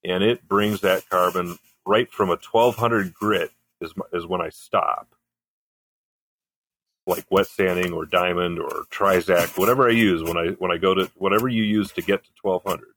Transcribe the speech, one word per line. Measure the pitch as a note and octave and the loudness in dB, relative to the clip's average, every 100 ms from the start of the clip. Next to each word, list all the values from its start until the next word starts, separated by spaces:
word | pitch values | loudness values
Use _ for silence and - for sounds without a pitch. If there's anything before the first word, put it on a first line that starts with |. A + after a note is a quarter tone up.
and | F2 F2+ | -4 0
it | G#2 A#2+ _ | 0 0 _
brings | G2 G#2 G#2 | 0 0 0
that | G2+ F#2 - | 0 0 0
carbon | F#2 F2+ F2+ F2 F2 _ _ - | 0 0 0 -6 -10 _ _ 0
right | G#2+ - | 0 0
from | - F#2+ | -2 -2
a | E2+ | -2
twelve | - A2+ A#2+ G#2 | -2 2 2 2
hundred | A#2 A2+ F#2+ | 0 0 -2
grit | - G#2 G2 D#2+ _ _ _ | -4 -2 0 -2 _ _ _
is | E2+ - | -14 -10
m-, | - | -8
is | F2 E2+ | -8 -6
when | F2+ | -6
I | D#2+ | -6
stop. | - - G2+ - - - _ _ _ _ _ _ _ _ _ _ _ _ _ _ _ _ _ _ _ - | -10 -4 -2 -2 -6 -10 _ _ _ _ _ _ _ _ _ _ _ _ _ _ _ _ _ _ _ -4
Like | E2+ - | -4 0
wet | F#2+ G2 | 0 0
sanding | - F#2 F2+ F2+ | 0 0 0 -2
or | E2+ | -4
diamond | D#2+ F2+ F2+ F2 F2 E2+ | -2 0 0 0 -2 -4
or | - - - | -6 -8 -10
Trizact, | - G2 F#2 E2+ F2 E2+ - | -2 2 2 2 0 0 0
whatever | G2+ C3 B2 | 2 4 4
I | |
use | A#2 G#2+ F2 | 4 4 2
when | E2 E2+ | 0 -2
I, | E2+ F#2 | -2 -4
when | F#2 | -4
I | F2 | 0
go | F#2+ | 2
to, | F#2 F#2 | 2 -2
whatever | _ F#2+ G2+ B2+ | _ 0 0 0
you | A2+ | 0
use | G#2+ G#2+ G2 | 0 0 -2
to | - | -6
get | - G2 | -2 -4
to | _ | _
twelve | _ G2+ F#2 | _ -4 -4
hundred. | - E2+ - | -4 -8 -8